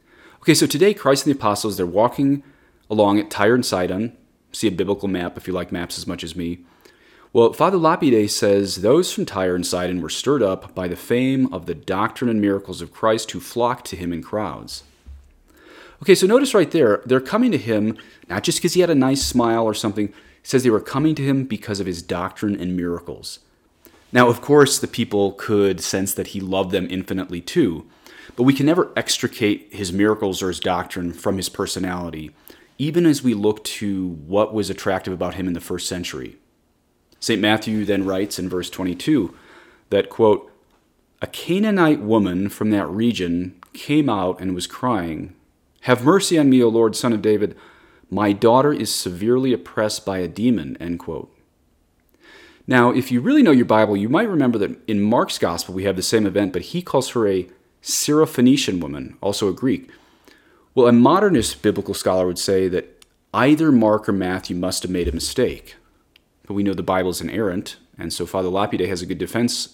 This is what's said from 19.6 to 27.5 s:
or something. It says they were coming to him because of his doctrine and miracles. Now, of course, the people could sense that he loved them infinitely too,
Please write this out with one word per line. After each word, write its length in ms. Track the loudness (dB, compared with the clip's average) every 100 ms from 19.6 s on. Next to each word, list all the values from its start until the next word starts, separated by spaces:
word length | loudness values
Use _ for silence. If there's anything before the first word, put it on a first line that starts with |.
| 0
or 80 |
something. 320 | -2 -4 -4 -6
It 60 | -6 _ _
says 200 | -2 0
they 60 | 2
were 100 | 0
coming 360 | -2 -2 0 0
to 80 |
him 200 | 0 -2
because 380 | -2 -6 -6 -6
of 60 | -6
his 140 | -8
doctrine 540 | -6 -6 -6 -4 -4 -4
and 220 | -4 -4
miracles. 640 | -4 -6 -10 -14 -16 -18 _ _ _ _ _ _ _
Now, 160 | 4 4
of 100 | 4
course, 380 | 4 6 6 4
the 100 | -4
people 460 | -4 -2 0 0
could 480 | -2 -2 2 2 0
sense 320 | -2 -2 -2
that 140 | -4 -6
he 120 | -6
loved 320 | -4 -2 0
them 160 | -2 -2
infinitely 520 | -6 -6 -6 -6 -10
too, 420 | -4